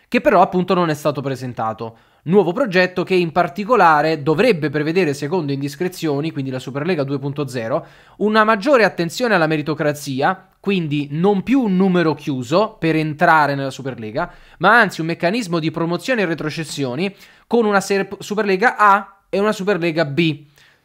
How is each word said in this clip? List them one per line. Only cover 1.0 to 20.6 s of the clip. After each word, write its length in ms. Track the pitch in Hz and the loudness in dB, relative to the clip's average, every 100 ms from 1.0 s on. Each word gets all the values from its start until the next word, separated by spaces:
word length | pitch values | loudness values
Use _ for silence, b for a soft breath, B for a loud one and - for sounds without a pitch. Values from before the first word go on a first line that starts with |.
| 156 143 | -2 -2
presentato. 800 | 139 123 127 120 110 110 117 b b b | -4 -6 -8 -6 -6 -6 -10 b b b
Nuovo 300 | 147 202 170 | 0 2 2
progetto 500 | 185 254 180 180 185 | 0 0 2 0 -2
che 100 | 170 | -2
in 200 | 185 165 | 0 0
particolare 920 | 180 170 202 208 240 170 151 156 160 | 0 -2 -4 0 4 6 4 2 0
dovrebbe 460 | 139 151 247 175 151 | 0 2 2 2 -2
prevedere, 440 | 151 147 175 190 | -2 -2 0 0
secondo 380 | 185 147 185 143 | -2 -4 -4 -2
indiscrezioni, 800 | 139 143 - 180 180 160 143 160 | -4 -6 -6 -6 -4 -4 -2 -4
quindi 180 | 147 135 | -6 -6
la 100 | 123 | -8
Superlega 440 | 135 135 156 165 | -6 -4 -2 -2
due 160 | 135 139 | -2 -4
punto 260 | 143 139 135 | -6 -6 -6
zero, 380 | 123 113 151 B B B B | -6 -4 -4 B B B B
una 260 | 208 220 214 | 0 4 4
maggiore 400 | 220 220 254 190 | 2 2 4 4
attenzione 500 | - 165 - 247 190 | 0 -4 -4 0 2
alla 120 | 156 | 2
meritocrazia, 1000 | 156 147 147 151 143 143 131 156 185 - _ | 0 -2 -2 -2 -4 -6 -2 -2 -2 -8 _
quindi 480 | 196 196 156 147 143 | -2 0 0 -2 -2
non 320 | 151 190 196 | 0 2 2
più 180 | 190 269 | 2 0
un 140 | 226 180 | 2 2
numero 380 | 190 175 160 | 4 2 2
chiuso 640 | 143 - 131 117 175 214 - | -2 -4 -6 0 0 0 -2
per 160 | 165 156 | 0 0
entrare 600 | 156 147 175 160 143 139 | -2 0 4 4 2 -2
nella 140 | 139 | -6
Superlega, 600 | 127 131 117 107 131 175 B B B | -8 -10 -8 -8 -6 -8 B B B
ma 200 | 180 233 | 4 4
anzi 220 | 196 - | 4 0
un 60 | 165 | -6
meccanismo 520 | 165 175 240 185 170 | -2 -2 -2 -2 -4
di 120 | 156 | -2
promozione 500 | 160 165 175 262 240 | -2 -2 -4 -2 -2
e 40 | 175 | 0
retrocessioni 880 | 160 156 160 151 147 131 123 196 B B B - | -2 -6 -6 -8 -6 -4 -4 -6 B B B -2
con 200 | 233 214 | 2 2
una 160 | 202 | 2
ser-, 340 | 185 196 190 - | 0 -2 -2 -8
Superlega 580 | - 208 202 185 240 - | -6 -4 0 2 0 4
A 460 | 208 196 208 _ _ | 4 4 0 _ _
e 120 | 190 | -2
una 120 | 208 | 0
Superlega 540 | 190 190 180 170 160 151 | 0 -2 0 0 -2 -2
B. 400 | 139 165 143 b b | 0 0 -2 b b